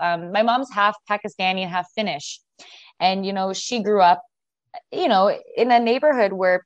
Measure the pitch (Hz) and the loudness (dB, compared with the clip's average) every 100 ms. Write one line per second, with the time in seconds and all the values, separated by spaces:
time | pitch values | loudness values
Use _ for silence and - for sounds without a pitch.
0 | 175 170 175 202 226 247 269 202 208 214 | -4 -4 -2 0 2 0 -2 -2 0 -2
1 | - 208 214 - 185 190 185 180 175 - | -6 -6 -6 -4 -4 -2 -4 -6 -6 -6
2 | 208 147 - - _ - - - - - | -6 -6 -10 -16 _ -20 -20 -20 -20 -2
3 | 185 190 190 196 190 190 - 247 202 208 | 0 0 -4 -4 -4 -6 -6 -4 0 4
4 | 175 180 - _ _ _ _ - - 269 | 4 4 -2 _ _ _ _ -20 -12 -2
5 | 349 190 196 - - - 240 240 226 254 | 2 2 2 0 -6 -2 2 4 4 2
6 | 302 254 202 190 185 185 | 2 2 0 0 0 0